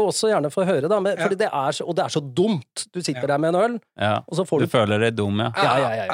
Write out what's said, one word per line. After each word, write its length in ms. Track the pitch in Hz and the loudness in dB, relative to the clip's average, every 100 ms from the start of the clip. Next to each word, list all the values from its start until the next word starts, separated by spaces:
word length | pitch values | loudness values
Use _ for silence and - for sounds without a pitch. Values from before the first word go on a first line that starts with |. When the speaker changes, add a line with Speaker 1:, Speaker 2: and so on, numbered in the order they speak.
| 202 | 2
Speaker 1:
også 240 | - 220 | 2 2
gjerne 200 | 196 143 | 2 0
få 120 | 196 | 0
høre, 240 | 185 156 156 | 2 2 2
da. 120 | 214 | 0
Men, 160 | 190 170 | 0 0
Speaker 2:
Ja. 80 | 180 | 0
Speaker 1:
fordi 120 | 190 | 0
det 120 | 208 | 0
er 240 | 143 139 147 | 0 -2 -2
så, 120 | 165 | -4
og 80 | 170 | -2
det 80 | |
er 40 | 135 | -2
så 80 | 160 139 | -4 -2
dumt! 520 | 123 214 165 - - - | 0 0 0 -6 -12 -10
Du 80 | 180 | -6
sitter 180 | 165 131 | -4 -2
Speaker 2:
Ja. 40 | 139 | 0
Speaker 1:
der 120 | 143 | 0
med 160 | 160 | 2
en 60 | 180 | 2
øl, 200 | 220 240 - - | 0 -2 -12 -4
Speaker 3:
Ja. 160 | 104 107 - | 0 0 -2
Speaker 1:
og 60 | 160 | -4
så 100 | 190 | 0
får 140 | 151 | 0
Speaker 3:
Du 60 | - | 2
Speaker 1:
du 40 | |
Speaker 3:
føler 300 | 127 104 104 | 2 2 2
det 160 | 117 113 | 2 0
dum, 200 | 101 104 | 0 0
ja. 120 | 117 113 | -2 0
Speaker 1:
Ja, 200 | 147 131 | 2 2
ja, 140 | 123 | 0
ja, 140 | 110 | -2
ja. 80 | 98 | -4